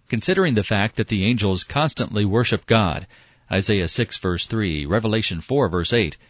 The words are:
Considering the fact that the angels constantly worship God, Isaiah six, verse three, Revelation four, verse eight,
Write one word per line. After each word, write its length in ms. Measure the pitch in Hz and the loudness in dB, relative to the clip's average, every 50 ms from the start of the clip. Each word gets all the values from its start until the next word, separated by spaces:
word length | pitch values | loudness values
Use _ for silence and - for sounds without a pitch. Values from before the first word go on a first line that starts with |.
| _ - | _ -4
Considering 460 | 127 110 - - 190 190 190 156 117 | -4 -2 0 0 2 2 2 2 2
the 80 | 104 98 | 2 0
fact 340 | - 110 98 101 110 - | 2 0 0 0 0 -2
that 100 | - 107 | -4 -2
the 160 | - 110 98 92 | 0 0 2 2
angels 400 | 113 123 107 107 98 95 87 - | 2 2 2 2 0 0 0 -4
constantly 640 | - - 143 156 151 - - 123 - - 104 104 | -4 -2 -2 -2 -2 -2 -4 -6 -2 -2 0 0
worship 400 | 98 98 120 120 - 113 - - | 2 2 2 2 2 0 -2 2
God, 420 | - 117 113 101 85 - - 92 - - - - _ _ _ _ - | 2 4 4 4 2 0 -4 -8 -12 -18 -20 -20 _ _ _ _ -2
Isaiah 380 | - 95 98 - 104 95 87 | 0 0 2 2 2 0 0
six, 300 | 80 - - 117 - - | 0 -2 -2 -4 -4 -4
verse 280 | - - 92 87 82 - | -4 -2 -2 -2 -2 -4
three, 400 | - 113 110 104 90 78 76 71 | -4 -2 -2 0 0 -2 -2 -2
Revelation 540 | 71 95 117 107 107 107 113 104 - 92 80 | -2 -2 0 0 0 0 -2 -2 -2 -4 -6
four, 300 | - - 127 143 127 85 | -4 -2 0 0 0 0
verse 240 | 87 87 82 - 117 | 0 -2 0 0 2
eight, 240 | 117 98 76 - - _ | 0 0 0 -4 -10 _